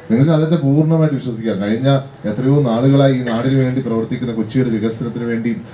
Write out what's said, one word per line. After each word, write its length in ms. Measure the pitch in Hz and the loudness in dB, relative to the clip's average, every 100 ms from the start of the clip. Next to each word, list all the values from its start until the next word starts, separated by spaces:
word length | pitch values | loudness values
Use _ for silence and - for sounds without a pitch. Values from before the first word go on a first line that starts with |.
| - | -2
നിങ്ങൾക്ക് 240 | 117 147 | 2 4
അദ്ദേഹത്തെ 300 | 156 156 165 | 2 2 0
പൂർണ്ണമായിട്ട് 520 | 139 147 156 160 151 131 | 2 2 2 2 2 0
വിശ്വസിക്കാം. 460 | 123 107 110 95 | -4 -6 -4 -2
കഴിഞ്ഞ 280 | 101 113 135 139 - - 104 | -2 0 2 2 0 -8 -6
എത്രയോ 320 | 107 131 143 | -2 2 2
നാളുകളായി 520 | 131 113 135 139 139 | 2 2 4 4 4
ഈ 100 | 127 | 2
നാടിന് 340 | 120 113 131 135 | -2 -2 0 0
വേണ്ടി 180 | 127 127 | 0 -2
പ്രവർത്തിക്കുന്ന, 520 | 117 113 113 131 123 | -2 -2 -4 -4 -4
കൊച്ചിയുടെ 360 | 110 107 131 120 | -4 -2 0 0
വികസനത്തിന് 560 | 113 110 - 117 110 117 | 0 -2 -4 -6 -6 -4
വേണ്ടി 200 | 113 117 113 - | -4 -4 -4 -8